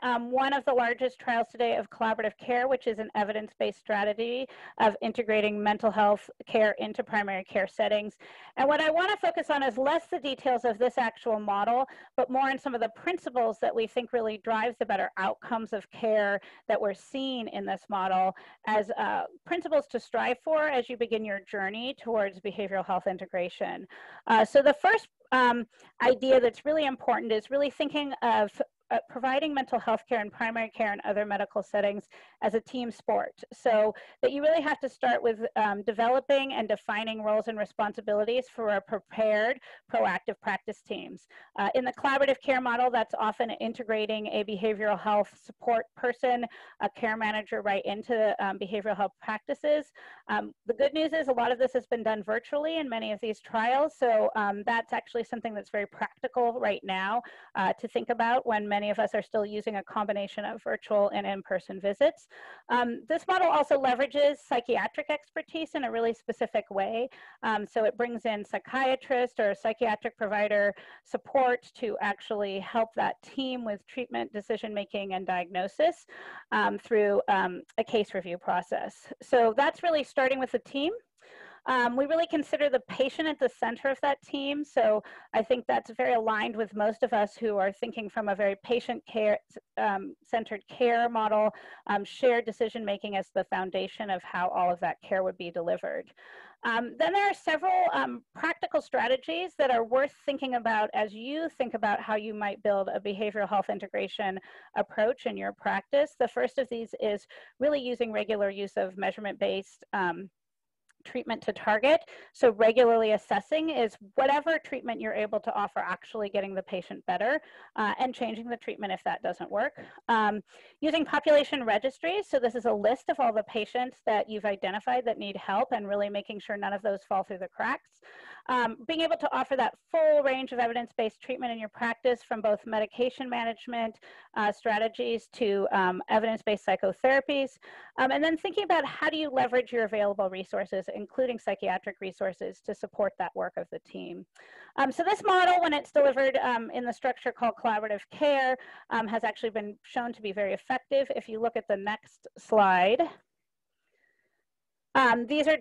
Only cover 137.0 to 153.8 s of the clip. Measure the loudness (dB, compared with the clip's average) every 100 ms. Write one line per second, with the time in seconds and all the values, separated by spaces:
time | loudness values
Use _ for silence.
137 | 4 4 2 -2 -2 -6 -20 -20 -12 -2
138 | 0 2 2 0 -2 -4 2 2 2 -2
139 | -2 -2 0 0 2 2 0 0 0 2
140 | 2 2 -2 -2 -6 -4 -4 -4 -6 -8
141 | -6 -2 -2 -2 -4 -4 -2 -4 -6 -10
142 | -10 -6 -6 -4 -10 -10 -10 -8 -8 -2
143 | -2 -2 -6 -4 -6 -6 -10 -12 -14 -14
144 | -12 -14 -16 _ -20 -20 -10 0 0 2
145 | 0 0 2 4 6 4 2 0 2 4
146 | 6 6 2 2 0 -2 -4 -6 -6 -4
147 | -4 -2 -6 -2 -2 0 -2 -2 -2 -6
148 | -8 0 2 4 2 0 -6 -20 -6 -4
149 | -2 -2 -2 -2 -4 -4 -6 -10 -8 -6
150 | -4 -6 -6 -2 -2 -2 -2 -6 0 0
151 | 0 -4 -6 -4 -2 -2 -2 -2 -2 -6
152 | -10 _ -20 -20 4 6 8 6 6 4
153 | 2 -2 _ _ _ _ _ _